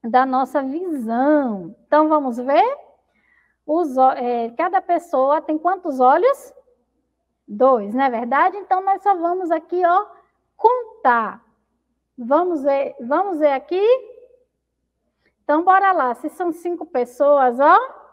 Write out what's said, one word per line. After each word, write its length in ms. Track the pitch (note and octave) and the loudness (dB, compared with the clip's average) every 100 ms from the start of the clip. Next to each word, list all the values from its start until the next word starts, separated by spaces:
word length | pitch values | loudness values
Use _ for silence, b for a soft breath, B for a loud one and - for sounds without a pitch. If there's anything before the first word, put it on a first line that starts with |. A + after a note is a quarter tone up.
da 200 | A#3 B3 | 2 2
nossa 380 | C4 C4 C4 D4 | 2 0 -2 -4
visão. 1120 | C4+ D4 F#4 D4 A3 A#3 C4+ D4+ C4 G3+ E3+ - _ | -4 -6 -6 -6 -4 -2 2 2 0 -6 -10 -18 _
Então, 200 | D4 D#4 | 2 2
vamos 280 | D#4 C4+ A#3 | 0 -2 -8
ver? 420 | B3 D4 A4+ C#5+ - _ _ _ _ _ _ _ - | -2 2 2 -2 -14 _ _ _ _ _ _ _ -4
Os 320 | D#4 E4 B3+ | -2 -2 2
ó-, 140 | C4 | 2
é, 380 | - A#3+ A#3+ A#3 | 2 -4 -4 -6
cada 300 | A#3 F4 F#4 | -4 -2 -2
pessoa 600 | F#4 F4 E4+ C4+ C4+ D4+ | -2 -4 -2 -2 0 0
tem 160 | D#4 D#4 | -2 -4
quantos 400 | E4 F#4 F4+ C4 | -2 -4 -6 2
olhos? 560 | B3 D4+ A4+ C#5 - - _ _ _ _ _ _ _ _ _ | 4 4 2 0 -8 -20 _ _ _ _ _ _ _ _ _
Dois, 440 | G#3 B3 B3+ G3+ | 0 2 2 -2
não 120 | A#3+ | -2
é 60 | C4+ | -2
verdade? 460 | A#3 A#3+ C4+ F4+ F#4+ | -2 -4 0 0 -2
Então, 220 | G4 F#4+ | -4 -4
nós 220 | F#4+ F#4+ | -2 -2
só 140 | G4+ F#4+ | 0 -2
vamos 340 | E4 F4+ F4+ | -2 -4 -4
aqui, 320 | E4 E4 F4+ | -4 -4 -2
ó, 220 | F4 F4+ G#4 b b b _ _ | 2 0 -2 b b b _ _
contar. 840 | A4+ B4 A4+ - C4+ A#3 G#3+ F#3+ _ _ _ _ _ _ _ - | 0 0 -6 -4 0 0 -2 -10 _ _ _ _ _ _ _ -16
Vamos 460 | A#3 D4 F4+ E4 | -2 0 0 -2
ver, 320 | C#4 C#4 C#4 - | -2 -2 -4 -8
vamos 400 | A#3 D4+ G4 E4 | -4 -4 -2 0
ver 140 | D4+ | 0
aqui? 300 | C4+ C#4 F4+ G#4 B4+ - - - _ _ _ _ _ _ _ _ _ _ _ | 0 -4 -2 0 0 -2 -20 -20 _ _ _ _ _ _ _ _ _ _ _
Então, 220 | - D4+ | -4 -2
bora 260 | F4+ F#4+ G4 | 2 2 2
lá. 240 | F4+ B3+ | 0 -2
Se 140 | A#3 D#4 | -4 -10
são 240 | - F4 | -6 -6
cinco 340 | E4 F4 F4 D#4+ | -6 -8 -8 -6
pessoas, 720 | B3+ A#3+ - C#4+ C#4+ B3+ A#3+ | -6 -6 -2 2 4 2 2
ó. 460 | C#4+ F#4+ C5 - - | 4 4 2 -14 -20